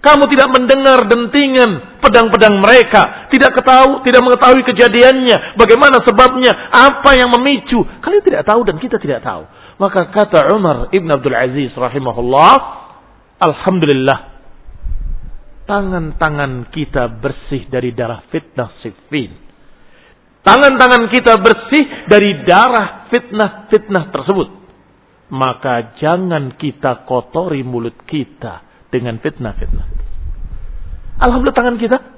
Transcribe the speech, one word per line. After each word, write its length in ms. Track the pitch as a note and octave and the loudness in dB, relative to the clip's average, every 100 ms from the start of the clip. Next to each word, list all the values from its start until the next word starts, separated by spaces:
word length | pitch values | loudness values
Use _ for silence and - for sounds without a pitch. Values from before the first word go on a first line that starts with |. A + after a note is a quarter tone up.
| C#4+ | 4
Kamu 240 | D4 C#4+ | 4 4
tidak 240 | C#4 C4 | 2 2
mendengar 560 | C4 B3 C4+ C4+ C4 G#3+ | 2 2 2 4 4 2
dentingan 880 | A#3 A#3 C#4+ C#4 C4 A#3+ D#3+ - - | 0 0 -2 0 2 2 0 -10 -4
pedang-pedang 640 | - A#3 A3+ G3 G#3+ G3+ | 2 2 2 2 4 4
mereka, 640 | G3+ B3+ A3+ G#3+ C#3 - - | 4 4 4 2 2 -4 -4
tidak 240 | C4 C4 - | 0 2 0
ketahu, 480 | - C4 C4 C#4 B3 | 4 6 4 2 2
tidak 160 | B3+ | 2
mengetahui 400 | B3+ B3 B3+ C4 B3+ | 2 2 4 4 2
kejadiannya, 880 | G3+ A#3+ A#3+ B3+ C4 B3+ G3+ - - | 0 2 4 4 4 2 0 -2 0
bagaimana 400 | A3+ A3+ C#4+ B3+ - | 4 4 4 4 2
sebabnya, 480 | G#3 B3+ C4 B3+ G3 - | 4 2 4 0 0 0
apa 480 | A#3+ C4+ C#4 C#4 C4 | 4 4 4 2 2
yang 160 | B3 | 2
memicu. 480 | A#3+ C4 C4+ - A#3+ - - - | 0 0 -2 -2 -4 -4 -6 -2
Kalian 160 | G4+ | 0
tidak 240 | G4 - - | 0 -2 0
tahu 160 | A3 G#3+ | 0 0
dan 80 | D#3 | -6
kita 240 | B3 A3 | -6 -6
tidak 240 | - B2 B2 | -6 -8 -8
tahu. 240 | F2+ D#2 _ - _ | -12 -14 _ -20 _
Maka 320 | G3 F#3+ F3 | -4 -2 -2
kata 400 | G3 G#3 E3+ C#3+ | -2 2 2 2
Umar 400 | G#3+ F3+ C3 B2 | 0 0 -2 -2
ibn 160 | F#3+ D#3+ | -4 -2
Abdul 240 | C#3+ B2+ | -2 -2
Aziz 400 | A#2+ B2+ C3+ C3 | -2 -4 -6 -8
rahimahullah, 800 | A#2+ B2 C3 B2+ A2+ A#2+ C3+ D3+ E3+ - - - _ _ _ _ _ | -6 -6 -6 -6 -6 -2 4 4 4 0 -18 -20 _ _ _ _ _
"Alhamdulillah, 760 | E3+ C#3+ - F#3+ D#3 C3+ C3 B2+ - - - - - - - - - - - - - - - | -4 -2 -4 -2 0 0 0 -2 -4 -20 -20 -20 -20 -14 -8 -6 -6 -8 -10 -16 -18 -20 -6
tangan-tangan 1040 | G3+ G3 F3+ D#3+ D3 D#3 D3 C#3 B2+ A#2 | -4 -4 -6 -8 -4 -4 -4 -6 -8 -12
kita 400 | - C#3+ - A#2+ | -10 -6 -4 -6
bersih 560 | A2 C#3+ B2 - C3+ - | -6 -10 -10 -10 -10 -8
dari 160 | C3 B2 | -6 -6
darah 400 | A#2+ A#2 A2+ _ | -6 -8 -10 _
fitnah 480 | E3 _ - A#2 _ A#2+ | -10 _ -12 -12 _ -18
Siffin. 480 | - _ D3+ G#2 D#2+ - _ _ _ _ _ _ _ _ _ - | -18 _ -8 -8 -14 -20 _ _ _ _ _ _ _ _ _ 2
Tangan-tangan 640 | A#3 C#4 C4 B3+ B3 A#3 | 4 4 4 4 4 2
kita 320 | A#3+ B3 A3 | 0 4 4
bersih 640 | G3+ A3 - D4 D4 - - | 4 2 0 0 0 -6 2
dari 400 | G#3 G#3 D#3 C3+ | 2 2 -2 2
darah 640 | F3+ B3 A#3 F#3+ - - | 2 4 0 -4 -10 -6
fitnah-fitnah 1040 | A#3 A#3+ G#3 G#3 - - G#3+ G#3+ F#3+ D3+ | -6 -4 -4 -4 -4 -2 -2 0 -4 -4
tersebut. 360 | C#3 C3+ G3 C#3+ - _ _ _ _ _ _ _ | -10 -4 -4 -4 -10 _ _ _ _ _ _ _
Maka 640 | C3 C3 B2 C3+ A#2+ A2+ _ | -6 -4 -4 -4 -4 -6 _
jangan 560 | D3+ F3+ F#3 D#3+ C3+ - | -4 -2 -2 -6 -8 -8
kita 480 | D3+ - C3+ B2 - | -10 -6 -6 -6 -6
kotori 560 | B2+ - D#3+ F3+ D3 B2+ | -6 -6 -8 -6 -8 -8
mulut 400 | A#2+ A#2 _ - | -8 -10 _ -10
kita 560 | D#3 B2+ _ A#2 E2+ _ _ _ | -10 -10 _ -18 -18 _ _ _
dengan 240 | C3 A#2+ A#2 | -8 -6 -8
fitnah-fitnah." 800 | D#3 D3+ A#2+ - - - - - - - - - - - - - - - - - | -10 -8 -10 -8 -4 -4 -4 -8 -8 -10 -10 -12 -12 -12 -12 -12 -14 -14 -12 -2
Alhamdulillah, 400 | B3 B3 C4+ C4 | -2 0 -2 -2
tangan 240 | A#3+ A#3+ | -4 -4
kita 180 | A#3 B3+ - | -4 -4 -6